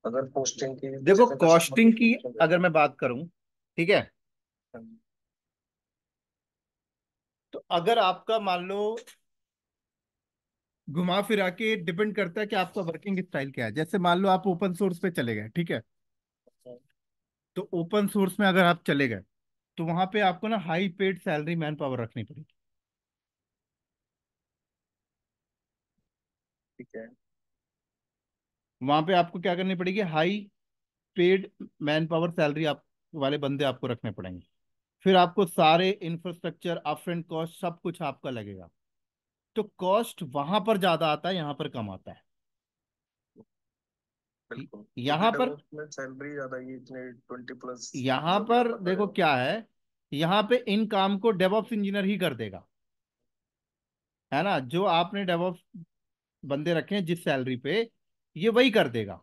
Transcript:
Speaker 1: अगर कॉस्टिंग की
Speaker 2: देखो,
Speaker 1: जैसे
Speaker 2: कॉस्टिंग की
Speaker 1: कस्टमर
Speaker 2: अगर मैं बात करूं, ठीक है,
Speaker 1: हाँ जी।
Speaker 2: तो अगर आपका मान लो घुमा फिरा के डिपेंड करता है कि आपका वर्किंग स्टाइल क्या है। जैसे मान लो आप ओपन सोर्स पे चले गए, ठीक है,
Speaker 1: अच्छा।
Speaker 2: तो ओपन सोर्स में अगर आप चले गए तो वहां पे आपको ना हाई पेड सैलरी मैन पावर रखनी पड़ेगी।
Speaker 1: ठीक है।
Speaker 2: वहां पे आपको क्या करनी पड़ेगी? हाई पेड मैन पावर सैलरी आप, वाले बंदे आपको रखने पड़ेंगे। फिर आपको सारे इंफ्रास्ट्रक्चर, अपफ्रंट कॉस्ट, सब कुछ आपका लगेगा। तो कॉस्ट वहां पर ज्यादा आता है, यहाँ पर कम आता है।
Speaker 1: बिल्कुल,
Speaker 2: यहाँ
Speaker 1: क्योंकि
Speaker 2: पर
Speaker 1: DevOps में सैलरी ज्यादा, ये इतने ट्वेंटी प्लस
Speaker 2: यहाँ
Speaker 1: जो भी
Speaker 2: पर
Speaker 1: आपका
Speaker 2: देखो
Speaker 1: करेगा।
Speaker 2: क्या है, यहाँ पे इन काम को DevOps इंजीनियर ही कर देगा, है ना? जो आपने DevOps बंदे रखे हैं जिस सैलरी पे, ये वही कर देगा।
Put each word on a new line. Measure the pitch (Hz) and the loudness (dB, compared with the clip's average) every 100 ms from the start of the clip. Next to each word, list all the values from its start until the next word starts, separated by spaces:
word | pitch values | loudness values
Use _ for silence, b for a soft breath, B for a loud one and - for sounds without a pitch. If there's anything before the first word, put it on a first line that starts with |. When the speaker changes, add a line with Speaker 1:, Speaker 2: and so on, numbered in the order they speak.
Speaker 1:
अगर | 123 123 135 | -4 -4 -4
कॉस्टिंग | 139 131 - 139 131 | -4 -4 -4 -6 -6
की | 135 | -10
Speaker 2:
देखो, | 135 135 196 - | -2 4 6 6
Speaker 1:
जैसे | 135 | 6
Speaker 2:
कॉस्टिंग | 170 165 165 - 226 | 8 8 6 6 6
की | 226 233 | 8 4
Speaker 1:
कस्टमर | 240 127 120 | 2 -4 2
Speaker 2:
अगर | 160 175 | 4 4
मैं | 180 | 4
बात | 156 147 - | 4 2 2
करूं, | 135 120 170 _ _ _ _ - | -2 -2 -8 _ _ _ _ -4
ठीक | 170 | 2
है, | 180 - _ _ _ _ _ _ | 2 2 _ _ _ _ _ _
Speaker 1:
हाँ | - | -20
जी। | 113 226 _ _ _ _ _ _ _ _ _ _ _ _ _ _ _ _ _ _ _ _ _ _ _ _ _ | -20 -20 _ _ _ _ _ _ _ _ _ _ _ _ _ _ _ _ _ _ _ _ _ _ _ _ _
Speaker 2:
तो | - _ | -16 _
अगर | 170 170 233 | 0 2 4
आपका | 185 180 - 220 | 2 0 -2 -2
मान | 202 180 180 | 0 -4 -4
लो | 202 208 233 - - _ _ _ _ _ _ _ _ _ _ _ _ _ _ _ _ - | -4 -4 -6 -14 -20 _ _ _ _ _ _ _ _ _ _ _ _ _ _ _ _ -8
घुमा | 151 180 185 | -4 0 0
फिरा | 294 208 185 | 2 0 0
के | - 220 214 | 0 -2 -2
डिपेंड | 170 175 214 208 | -4 -2 -2 0
करता | 196 190 | -4 -4
है | 208 | -2
कि | 208 | -2
आपका | 175 214 | -2 -4
वर्किंग | 170 160 202 190 | -6 -6 -4 -4
स्टाइल | 190 147 139 | -4 -6 -6
क्या | 135 113 | -4 -4
है। | |
जैसे | 117 160 208 | -2 -2 0
मान | 175 175 | 2 4
लो | 196 | 4
आप | 185 190 | 2 2
ओपन | 170 196 | 0 -2
सोर्स | 175 196 170 | 0 -2 -2
पे | 190 | -4
चले | 180 120 107 | -2 -2 -4
गए, | 107 | -4
ठीक | 170 165 | -4 -4
है, | 135 | -4
Speaker 1:
अच्छा। | - _ _ _ _ _ _ _ 127 123 _ _ _ _ _ _ _ - | -8 _ _ _ _ _ _ _ -20 -20 _ _ _ _ _ _ _ -10
Speaker 2:
तो | 202 | -6
ओपन | 180 165 208 202 | -4 0 0 0
सोर्स | 208 190 185 | 2 0 2
में | 202 | 4
अगर | 185 175 | 6 4
आप | 170 - | 2 0
चले | 143 135 | 0 0
गए | 101 - _ _ _ _ - | -2 -10 _ _ _ _ -6
तो | 165 | -4
वहां | 170 190 | 0 0
पे | 208 | 2
आपको | 196 175 214 | 2 0 -2
ना | 226 | -2
हाई | 170 170 196 | -2 -2 -2
पेड | 175 190 190 | 0 -2 0
सैलरी | - 151 151 170 | -2 -2 -2 -2
मैन | 151 151 | -2 -4
पावर | 143 123 | -4 -4
रखनी | 113 123 | -6 -8
पड़ेगी। | 107 - 151 _ _ _ _ _ _ _ _ _ _ _ _ _ _ _ _ _ _ _ _ _ _ _ _ _ _ _ _ _ _ _ _ _ _ _ _ _ _ _ _ _ _ _ | -12 -14 -20 _ _ _ _ _ _ _ _ _ _ _ _ _ _ _ _ _ _ _ _ _ _ _ _ _ _ _ _ _ _ _ _ _ _ _ _ _ _ _ _ _ _ _
Speaker 1:
ठीक | - 226 | -16 -16
है। | 226 247 _ _ _ _ _ _ _ _ _ _ _ _ _ _ _ _ | -16 _ _ _ _ _ _ _ _ _ _ _ _ _ _ _ _ _
Speaker 2:
वहां | 127 147 156 | 0 2 4
पे | |
आपको | 180 170 180 | 2 2 -2
क्या | 190 175 | -2 -2
करनी | 190 180 | -2 -2
पड़ेगी? | 180 190 | -2 -2
हाई | 190 156 170 208 202 _ _ _ _ _ _ - | -2 0 0 -2 -8 _ _ _ _ _ _ 2
पेड | 175 190 196 _ - _ | 4 4 0 _ -20 _
मैन | 147 156 160 | -2 0 0
पावर | 160 170 | 0 0
सैलरी | 165 151 147 156 | 0 0 0 -2
आप, | 143 _ _ _ | -4 _ _ _
वाले | 160 135 147 | -4 -2 0
बंदे | 143 139 | -2 0
आपको | 143 127 127 | -2 -2 -6
रखने | 117 117 | -6 -6
पड़ेंगे। | 98 92 87 _ _ _ _ _ _ 185 | -8 -12 -12 _ _ _ _ _ _ 4
फिर | 185 | 4
आपको | 175 190 185 | 4 2 0
सारे | - 156 165 185 | 4 6 6 4
इंफ्रास्ट्रक्चर, | 202 165 165 180 170 175 165 180 165 | -2 -6 -8 -8 -8 -10 -8 -6 -6
अपफ्रंट | - 151 - 170 165 | -4 -6 -4 -6 -6
कॉस्ट, | 160 165 - | -6 -6 -6
सब | 180 165 | -8 -6
कुछ | 185 165 | -10 -6
आपका | 151 131 147 | -8 -6 -8
लगेगा। | 123 101 95 85 _ _ _ _ _ _ _ _ - | -8 -10 -14 -18 _ _ _ _ _ _ _ _ -8
तो | 208 _ | -8 _
कॉस्ट | 185 208 233 - | 0 2 0 -8
वहां | 143 139 143 208 | -6 -4 0 0
पर | 214 208 | 2 2
ज्यादा | 185 160 160 | 2 2 2
आता | 151 170 | 0 -2
है, | 190 | -4
यहाँ | 147 | -6
पर | 139 139 | -6 -8
कम | 127 104 | -6 -8
आता | 92 - | -10 -16
है। | 85 _ _ _ _ _ _ _ _ _ _ _ _ - _ _ _ _ _ _ _ _ _ _ | -20 _ _ _ _ _ _ _ _ _ _ _ _ -20 _ _ _ _ _ _ _ _ _ _
Speaker 1:
बिल्कुल, | - 139 107 104 - | -16 -14 -18 -18 -8
Speaker 2:
यहाँ | 127 151 220 | -2 0 0
Speaker 1:
क्योंकि | 226 | 0
Speaker 2:
पर | 254 147 | -4 -4
Speaker 1:
DevOps | _ | _
में | 151 147 | -16 -14
सैलरी | - 131 131 143 | -12 -12 -12 -12
ज्यादा, | 147 131 131 | -10 -10 -10
ये | 127 131 | -12 -16
इतने | 127 131 127 | -16 -14 -14
ट्वेंटी | 120 _ 127 123 | -18 _ -16 -14
प्लस | 123 127 123 - 143 | -14 -14 -14 -12 -6
Speaker 2:
यहाँ | 127 131 156 196 | -2 0 0 -2
Speaker 1:
जो | |
भी | 220 | 2
Speaker 2:
पर | 240 233 | 2 2
Speaker 1:
आपका | 233 180 | -2 -2
Speaker 2:
देखो | 185 202 | -2 -2
Speaker 1:
करेगा। | |
Speaker 2:
क्या | 202 165 131 | 2 2 2
है, | 131 208 220 _ _ _ _ | 0 -4 -8 _ _ _ _
यहाँ | 139 165 202 208 | -2 2 2 2
पे | 247 247 | 0 2
इन | 202 214 | 0 0
काम | 208 190 202 | 2 2 2
को | 226 | 0
DevOps | 190 185 214 214 | 2 2 2 -2
इंजीनियर | 220 196 202 190 | -4 -2 0 0
ही | 208 | 0
कर | 175 | -2
देगा, | 123 107 92 _ _ _ _ _ _ _ _ _ _ _ _ _ _ _ _ _ | -4 -8 -10 _ _ _ _ _ _ _ _ _ _ _ _ _ _ _ _ _
है | 139 | -2
ना? | 190 175 | 0 -2
जो | 127 165 | -2 -2
आपने | 196 170 175 202 190 | 2 2 0 -4 -2
DevOps | 170 180 170 _ - 165 _ _ _ _ _ | -2 -2 -6 _ -20 -20 _ _ _ _ _
बंदे | 143 139 151 | -6 -4 0
रखे | 165 139 202 | -2 -2 -4
हैं | 165 | -2
जिस | 170 | -2
सैलरी | 170 139 127 123 | 0 -2 -2 -4
पे, | 139 196 233 _ _ _ _ - | -2 -2 -2 _ _ _ _ -2
ये | 214 | 2
वही | 226 262 | 4 6
कर | 214 147 | 4 2
देगा। | 117 101 90 | 0 -6 -10